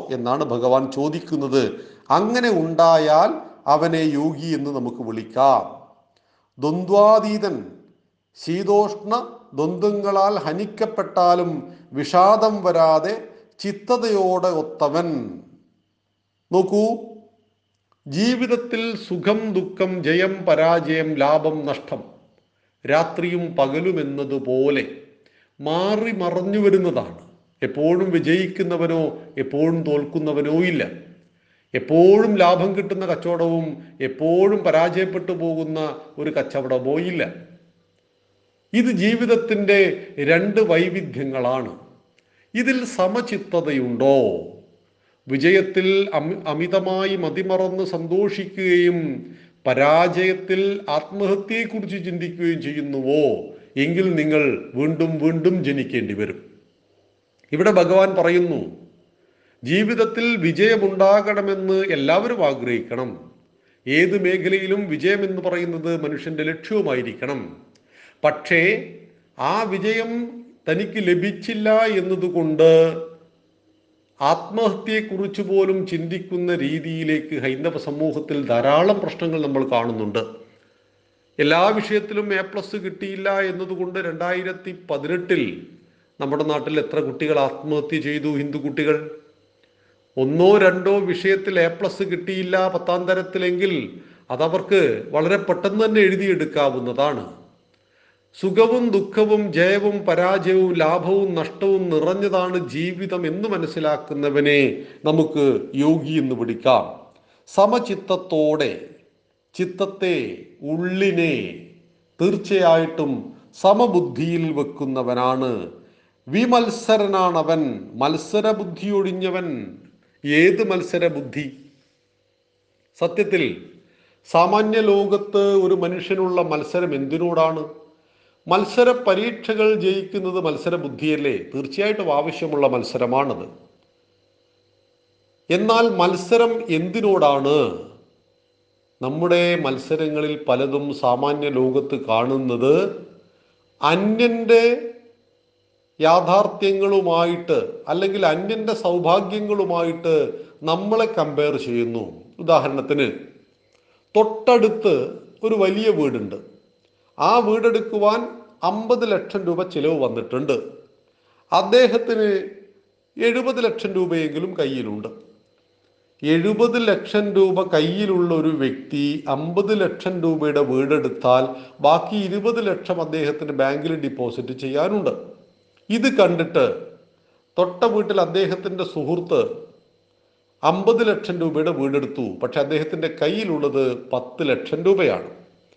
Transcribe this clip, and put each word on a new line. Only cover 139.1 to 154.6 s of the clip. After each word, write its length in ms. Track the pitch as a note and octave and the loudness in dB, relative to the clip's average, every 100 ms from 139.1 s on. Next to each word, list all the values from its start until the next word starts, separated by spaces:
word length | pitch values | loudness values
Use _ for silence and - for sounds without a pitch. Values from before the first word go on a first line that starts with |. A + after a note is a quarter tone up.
| D#3 F3 F3 F3 E3+ | -2 2 4 4 2
മത്സരങ്ങളിൽ 760 | C#3+ C3 - D#3 D#3 D3+ D3+ D3 | 0 -4 -2 -2 -2 -2 -2 -2
പലതും 480 | C#3+ B2+ C3+ C#3+ C#3+ | 0 0 0 -2 -4
സാമാന്യ 540 | C#3+ B2+ B2 C#3 D3 D3 | -2 0 2 0 -2 -2
ലോകത്ത് 480 | B2+ B2+ C3+ C#3+ C#3 | 0 0 0 -2 -4
കാണുന്നത് 760 | - A2 B2 C3+ B2+ A#2 C3 E3 G3 - - - _ _ _ _ _ - | 0 0 2 0 -2 2 4 4 0 -6 -16 -20 _ _ _ _ _ -2
അന്യൻ്റെ 800 | C#3+ F3 G#3 A3 A#3+ A3+ A3 A#3 A#3 B3+ - - - _ _ _ _ _ _ _ _ - | 2 2 2 2 2 2 4 6 6 2 -4 -14 -20 _ _ _ _ _ _ _ _ 0
യാഥാർത്ഥ്യങ്ങളുമായിട്ട് 1600 | D#3 F3 E3+ F#3+ G3+ - G3 G3 G3 G3 F3 E3 E3+ F3 E3+ C#3 - - - | 4 4 6 4 2 0 0 2 2 2 2 2 2 0 0 0 -2 -6 -6
അല്ലെങ്കിൽ 360 | E3+ G3 G3 F3 | -2 -2 2 2
അന്യൻ്റെ 480 | E3 G3 A3 G#3+ | 2 -2 -4 -4
സൗഭാഗ്യങ്ങളുമായിട്ട് 1400 | G#3 F3+ F3 E3 F#3+ F#3+ G#3 G#3 G#3 F3 E3+ E3+ E3 E3+ D#3 C3+ - - - | -2 0 2 4 2 2 -4 -2 -2 0 0 -2 -2 0 2 0 -6 -14 -8
നമ്മളെ 440 | D#3+ F3 G#3 A3+ A3 | -2 -2 0 0 0
കമ്പയർ 480 | E3+ D3+ C#3+ D3 C3+ | 0 -2 0 0 -2
ചെയ്യുന്നു. 480 | B2 A#2+ A#2 A#2 F#2 - - - | -4 -2 -2 -4 -8 -12 -20 -6
ഉദാഹരണത്തിന്, 720 | E3 D#3 C#3 C3+ - C#3+ A#2+ - - - _ _ _ _ _ _ _ | 2 2 2 -2 -2 0 -2 -4 -14 -20 _ _ _ _ _ _ _
തൊട്ടടുത്ത് 800 | G#3 G#3+ G#3+ - A#3+ | 2 2 2 4 4